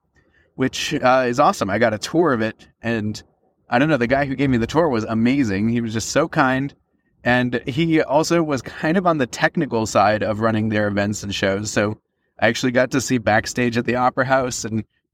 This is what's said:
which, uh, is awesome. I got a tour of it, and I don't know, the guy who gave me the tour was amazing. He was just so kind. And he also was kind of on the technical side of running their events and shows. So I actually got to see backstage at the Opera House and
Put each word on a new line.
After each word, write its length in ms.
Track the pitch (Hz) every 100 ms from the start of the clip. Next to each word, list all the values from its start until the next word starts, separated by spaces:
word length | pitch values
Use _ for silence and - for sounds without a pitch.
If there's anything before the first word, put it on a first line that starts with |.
| _ _ _ _ _ -
which, 360 | 131 - -
uh, 320 | 151 127 131 127
is 140 | 123
awesome. 300 | 160 196 104
I 80 | 107
got 160 | 117
a 40 | 107
tour 360 | - 160 170
of 80 | 117
it, 260 | 110 - - _
and 400 | 113 113 104 104 - _ _ _ -
I 80 | 120
don't 100 | 151
know, 80 | 135
the 100 | 117
guy 200 | 135 143
who 80 |
gave 160 | 135 139
me 80 | 120
the 80 | 117
tour 240 | 147 170
was 140 | 113
amazing. 640 | 110 113 117 139 117 98 113
He 100 | 117
was 140 | 117
just 160 | 110 -
so 180 | 139 165
kind. 460 | 160 131 131 139 - _ _ _ _
And 380 | 120 123 123 120 -
he 360 | 131 165 156
also 400 | - 143 160 170
was 180 | 151 135
kind 380 | - - 156 190
of 80 | 180
on 100 | 156
the 100 | 123
technical 600 | - 160 - 135 117 110
side 360 | 110 101 107
of 180 | 98 104
running 280 | 113 110 110
their 200 | 107 104
events 340 | 101 101 104
and 120 | 104
shows. 360 | 95 98 98 110
So 280 | - 104 107 _ _ _ -
I 100 | 110
actually 240 | 117 131
got 180 | 123 127
to 100 | 139
see 160 | - 127
backstage 600 | 110 107 - - 120 117
at 80 | 120
the 100 | 123
Opera 300 | 127 135 127
House 400 | 135 127 - 107
and 180 | 110 - _ _